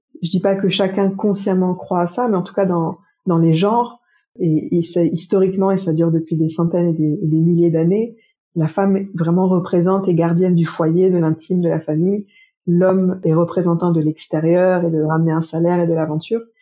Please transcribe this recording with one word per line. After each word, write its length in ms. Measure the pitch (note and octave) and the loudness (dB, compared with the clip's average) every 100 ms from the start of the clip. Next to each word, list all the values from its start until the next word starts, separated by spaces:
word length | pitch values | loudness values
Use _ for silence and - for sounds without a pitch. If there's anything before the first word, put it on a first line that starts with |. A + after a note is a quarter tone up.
| _ - | _ -10
je 100 | E3 | -4
dis 100 | F#3 | -2
pas 160 | G3 G3 | 0 0
que 120 | F#3+ | 0
chacun 420 | - F#3+ G3 G3 | 0 -2 0 -2
consciemment 640 | G3 G#3+ G3 G3+ F#3 F#3 | 0 -2 -2 -2 0 0
croit 260 | F3+ - F3+ | -2 -4 -2
à 60 | F3 | -2
ça, 180 | G#3 B3 | -2 -2
mais 100 | F#3+ | -2
en 60 | |
tout 120 | F#3+ | -2
cas 120 | - F#3+ | -2 0
dans, 320 | F3 E3 E3+ _ _ F#3+ | 0 -2 -6 _ _ -2
dans 120 | E3 | 2
les 160 | E3 | 4
genres, 460 | D#3+ G3+ A#3 A#3+ - _ _ _ - | 4 2 0 -2 -8 _ _ _ -6
et, 380 | F3 D#3 - F3 | -2 0 0 -2
et 40 | |
c'est 240 | E3 F3 E3 | 0 0 0
historiquement, 640 | E3+ - G3 F#3+ F#3+ F#3+ | -2 -2 0 0 2 0
et 80 | F#3+ | 0
ça 140 | F#3 | 0
dure 180 | D#3+ E3+ | 0 2
depuis 260 | D#3+ D#3+ D#3+ | 0 -2 -2
des 120 | D#3+ | -2
centaines 400 | D#3+ E3+ F3 F3 | 0 0 0 0
et 40 | |
des, 280 | D#3+ D3+ D3 | 0 -2 -2
et 40 | D#3+ | 0
des 140 | D#3+ | 2
milliers 300 | E3 E3+ E3+ | 2 2 2
d'années, 460 | D#3+ E3 G3+ A3+ - _ _ _ E3+ | 2 0 0 -2 -8 _ _ _ -4
la 100 | D3+ | -2
femme 320 | - G3 G3 G3 | 0 0 0 -2
vraiment 320 | F3 E3 F3 F#3 | -4 0 2 2
représente 640 | F#3 F3+ F3+ F3 G3 F#3+ | 0 0 0 2 0 0
et 80 | E3 | 0
gardienne 400 | E3+ E3+ F#3 F3 | 0 2 2 2
du 100 | D#3+ | 0
foyer, 440 | - D#3+ E3 F#3 | -2 0 2 2
de 80 | F3+ | 2
l'intime, 420 | D#3+ D#3 - F3+ | 0 -2 -4 -2
de 80 | E3+ | 0
la 100 | D#3+ | -2
famille. 480 | D#3+ D#3 F3+ G#3 G3 _ _ _ - | -2 -2 0 -2 -6 _ _ _ 0
L'homme 540 | F3 F#3 F#3+ F#3 F#3 | 2 4 2 0 0
est 120 | E3+ | 0
représentant 580 | D#3+ E3+ - F3 E3+ F3 | 2 0 0 0 0 0
de 80 | E3 | 0
l'extérieur 840 | D3+ D#3 - D#3 D#3+ F3 F#3 F3+ | 0 -4 -6 -2 2 2 2 2
et 60 | E3+ | 0
de 100 | D#3+ | -2
ramener 300 | D3+ D#3+ E3 | 0 0 0
un 120 | D#3+ | 0
salaire 360 | D#3+ D#3+ E3+ F3 | -2 -2 0 2
et 80 | E3+ | 0
de 60 | |
l'aventure. 480 | E3 D#3 D#3 - A3+ A3+ _ | 0 -2 -4 -4 -6 -6 _